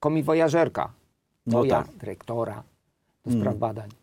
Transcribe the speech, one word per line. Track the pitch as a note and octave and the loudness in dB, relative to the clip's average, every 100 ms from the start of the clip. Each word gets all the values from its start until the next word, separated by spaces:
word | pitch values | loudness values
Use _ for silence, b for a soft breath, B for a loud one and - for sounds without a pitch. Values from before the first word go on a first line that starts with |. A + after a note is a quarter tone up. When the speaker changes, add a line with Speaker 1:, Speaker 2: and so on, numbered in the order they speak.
Speaker 1:
komiwojażerka. | D3+ D#3+ D3 D#3+ D#3+ E3 D3+ - - - _ _ _ _ - | 0 0 2 2 4 4 2 0 -6 -10 _ _ _ _ 0
Speaker 2:
No | A#2 | 2
Speaker 1:
Moja | C3+ - | 2 0
Speaker 2:
tak. | - - | -2 -10
Speaker 1:
dyrektora | - F#2 - A#2 A2+ G#2+ - _ _ _ _ _ | -12 -12 -8 -6 -6 -8 -16 _ _ _ _ _
do | A#2+ | -2
Speaker 2:
Mhm. | A#2+ | 0
Speaker 1:
spraw | G2+ G#2+ | 0 0
badań. | A2+ G#2+ G#2 - | -4 -6 -12 -18